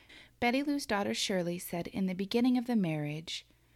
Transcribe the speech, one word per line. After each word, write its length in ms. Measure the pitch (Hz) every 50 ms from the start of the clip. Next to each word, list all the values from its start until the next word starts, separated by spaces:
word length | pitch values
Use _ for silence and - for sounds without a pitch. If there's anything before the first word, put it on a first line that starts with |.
| - - - - - - _ _
Betty 240 | - 240 240 269 285
Lou's 220 | 294 285 285 269 -
daughter 260 | 226 202 202 214 226
Shirley 460 | - - - 208 185 170 170 175 185
said 280 | - - - 170 175 -
in 200 | - - 190 185
the 60 | 185
beginning 420 | 175 196 196 - 233 240 254 247 254
of 80 | 240
the 100 | 247 247
marriage, 720 | 220 190 165 160 151 147 147 147 156 160 - - - - _ _ _ _ _ _